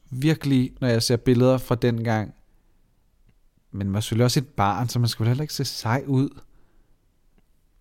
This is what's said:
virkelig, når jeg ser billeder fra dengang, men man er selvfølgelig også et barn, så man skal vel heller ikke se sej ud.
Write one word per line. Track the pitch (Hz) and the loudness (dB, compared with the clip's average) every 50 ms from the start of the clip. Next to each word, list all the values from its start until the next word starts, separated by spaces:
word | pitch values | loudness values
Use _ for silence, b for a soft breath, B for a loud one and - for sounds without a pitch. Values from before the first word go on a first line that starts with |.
| _ - | _ -14
virkelig, | 131 127 143 160 156 - - 139 139 127 127 127 - - | -8 -2 0 0 0 0 0 0 2 2 2 0 -4 -4
når | 135 123 | -2 0
jeg | 117 113 | 0 0
ser | - - 120 | 2 0 0
billeder | 113 - 131 123 120 123 127 131 127 | 2 2 2 4 6 4 4 4 2
fra | 123 - 123 | 0 -2 -2
dengang, | 120 131 123 120 113 113 117 110 107 101 - - _ _ _ _ _ _ _ _ _ _ _ _ _ _ _ _ _ _ _ _ _ _ _ _ _ _ _ | 0 0 0 0 -2 -2 -2 -2 -2 -4 -6 -12 _ _ _ _ _ _ _ _ _ _ _ _ _ _ _ _ _ _ _ _ _ _ _ _ _ _ _
men | - 98 98 98 | -8 -6 -4 -2
man | 98 | -2
er | 107 | -2
selvfølgelig | 110 - 113 110 123 | -2 0 0 2 2
også | 123 - - | 2 2 0
et | 127 - | -2 -2
barn, | _ - 101 101 98 98 127 117 | _ 0 0 0 2 0 -2 -2
så | - 123 | 0 0
man | 120 113 | 0 0
skal | - - 110 | -2 0 0
vel | 117 | 0
heller | 123 139 | 0 0
ikke | 156 - - | -4 -6 -6
se | - 139 | -6 -6
sej | - - - - 113 117 139 135 | -6 -8 -6 -2 -2 -2 -2 0
ud. | 139 135 131 139 - - - - - - - - _ _ _ _ _ _ _ _ _ _ _ _ _ _ _ _ _ _ _ _ _ _ _ | 0 0 0 0 0 -4 -12 -20 -20 -20 -20 -20 _ _ _ _ _ _ _ _ _ _ _ _ _ _ _ _ _ _ _ _ _ _ _